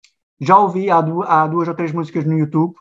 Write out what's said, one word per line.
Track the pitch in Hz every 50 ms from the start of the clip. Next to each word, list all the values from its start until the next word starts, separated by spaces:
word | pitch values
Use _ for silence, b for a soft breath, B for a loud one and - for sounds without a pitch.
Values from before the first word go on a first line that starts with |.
| _ _ _ _ _ _ _ _
Já | 143 147 190 202
ouvi, | 208 185 170 185 196 196
há | 175 165
du-, | 156 156 165 175 170
há | - 165 165 160 156
duas | 160 175 165 170
ou | 165
três | 170 170 160
músicas | 151 170 160 151 - 170 147
no | 156 160 160
YouTube. | 151 151 151 156 165 175 175 -